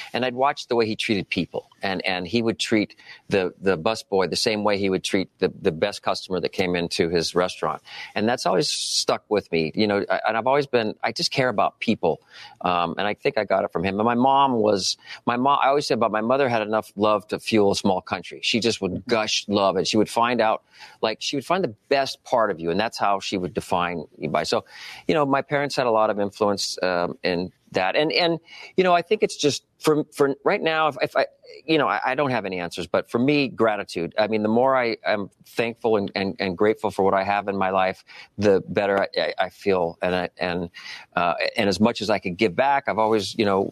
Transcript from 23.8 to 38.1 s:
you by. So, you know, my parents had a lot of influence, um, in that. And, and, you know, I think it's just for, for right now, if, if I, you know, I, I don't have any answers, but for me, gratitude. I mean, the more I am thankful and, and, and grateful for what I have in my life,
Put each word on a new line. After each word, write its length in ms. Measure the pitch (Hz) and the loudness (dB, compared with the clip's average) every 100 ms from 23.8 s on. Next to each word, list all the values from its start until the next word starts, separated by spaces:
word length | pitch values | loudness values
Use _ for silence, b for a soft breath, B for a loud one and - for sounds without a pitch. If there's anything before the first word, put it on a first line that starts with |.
| 87 85 - - | 0 -4 -10 -8
you 100 | 78 | -4
by. 140 | 82 | -2
So, 200 | 82 113 - B B B - | 0 -2 -4 B B B -2
you 80 | 165 | 0
know, 100 | 143 | 2
my 160 | 135 | 0
parents 340 | - 143 143 - | 0 -2 -2 0
had 120 | 123 | 2
a 40 | |
lot 200 | 110 110 | 4 2
of 80 | 104 | 2
influence, 580 | 101 - 104 98 - - | -4 0 0 0 -4 -2
um, 340 | 92 90 87 - | 0 0 -2 -2
in 280 | 90 87 92 - _ | -2 -2 -4 -10 _
that. 260 | 98 92 131 | -2 0 0
And, 160 | 151 | 0
and, 260 | - 170 165 B B B - | 2 0 -2 B B B 0
you 60 | |
know, 100 | 180 | 4
I 80 | 175 | 2
think 220 | 170 214 | 2 0
it's 120 | 208 - | 0 0
just 300 | 147 - - _ | -2 -2 -8 _
for, 280 | - 151 - | 2 2 0
for 220 | - 139 135 151 | 0 0 2 0
right 160 | 202 | 0
now, 260 | 156 160 156 | 0 2 0
if, 80 | 135 | 0
if 160 | 147 147 | -2 0
I, 80 | - _ - - - | -2 _ -20 -16 0
you 120 | 160 | 2
know, 100 | 120 | 2
I, 120 | 101 - | 0 0
I 100 | 131 | 0
don't 160 | 143 | 0
have 140 | 120 98 | 0 -2
any 160 | 92 | -6
answers, 260 | 87 - 85 | -6 -6 -2
but 240 | 98 - | -2 0
for 80 | 117 | 0
me, 300 | 131 147 131 | 2 2 0
gratitude. 680 | - 113 104 95 92 85 - | 0 0 0 -6 -6 -4 0
I 100 | 107 | 0
mean, 140 | 110 | 2
the 80 | 107 | 2
more 240 | 117 131 | 2 4
I 220 | 131 120 110 85 | 2 0 -2 -2
am 240 | 104 95 _ - | -2 -4 _ -10
thankful 520 | - 117 113 117 107 | -4 -4 -2 0 0
and, 120 | 101 101 | 0 -4
and, 220 | 98 - | -4 -2
and 180 | 98 87 | -4 0
grateful 340 | 104 110 104 | 0 2 -2
for 120 | - | 0
what 100 | 98 | 2
I 100 | 98 95 | 2 0
have 240 | 101 101 | -2 -2
in 80 | 98 | -2
my 140 | 95 | 0
life, 340 | 95 92 95 - | 2 0 -2 -14